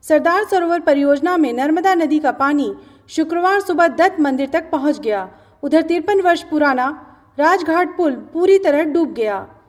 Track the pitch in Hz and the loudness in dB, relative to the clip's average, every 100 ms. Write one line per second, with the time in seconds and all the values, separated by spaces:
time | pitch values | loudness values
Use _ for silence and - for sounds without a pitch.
0 | - 302 330 359 427 381 339 339 330 285 | 2 2 2 0 0 0 0 0 2 2
1 | 285 285 320 359 285 233 285 320 370 359 | 2 2 2 0 0 0 0 2 2 2
2 | 311 302 294 269 277 294 247 - - - | 2 0 0 -2 0 0 -2 -6 -16 -20
3 | _ - 320 339 359 403 381 330 339 233 | _ -4 -2 0 0 0 -2 0 0 2
4 | 359 381 285 262 269 320 320 311 285 294 | 0 2 -2 0 -2 -4 -4 -2 -2 -2
5 | 226 202 185 - _ _ 285 311 320 339 | -2 -4 -6 -16 _ _ 0 0 2 -2
6 | 320 392 359 339 - 302 294 262 254 302 | 0 0 2 0 -2 0 0 0 -4 -6
7 | - - _ - 302 370 330 330 359 - | -18 -20 _ 0 2 2 0 -2 -2 -2
8 | 330 247 214 330 370 392 381 285 320 302 | -2 -2 -8 -2 2 4 4 0 0 0
9 | 302 214 214 196 196 - | -2 -2 -4 -4 -10 -20